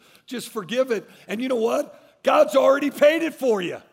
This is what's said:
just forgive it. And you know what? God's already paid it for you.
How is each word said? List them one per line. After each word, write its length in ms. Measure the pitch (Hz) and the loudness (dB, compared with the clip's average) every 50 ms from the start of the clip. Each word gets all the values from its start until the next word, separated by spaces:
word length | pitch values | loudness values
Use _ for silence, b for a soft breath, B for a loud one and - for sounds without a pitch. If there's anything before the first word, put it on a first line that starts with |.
| b b b b b | b b b b b
just 240 | - 254 226 - - | -14 -12 -12 -12 -10
forgive 420 | - 226 185 151 226 254 262 262 | -10 -10 -8 -4 -2 -2 -2 -2
it. 160 | 226 190 - B B B B - | -4 -6 -6 B B B B -10
And 140 | 226 226 | -8 -6
you 60 | 254 262 | -4 -4
know 80 | 262 | -2
what? 680 | 226 220 233 254 285 294 - - - - _ _ _ | -2 -2 0 -2 -2 -4 -6 -12 -20 -20 _ _ _
God's 340 | - 254 277 302 302 - - | -4 0 2 4 4 4 2
already 340 | 269 262 269 269 285 294 285 | 4 4 4 4 2 0 -4
paid 320 | - - 294 294 320 330 | 0 4 4 4 4 2
it 120 | 330 311 - | -2 -6 -6
for 260 | - 262 254 214 196 | -2 -2 0 0 0
you. 160 | 180 151 135 - - _ | -2 -6 -8 -12 -14 _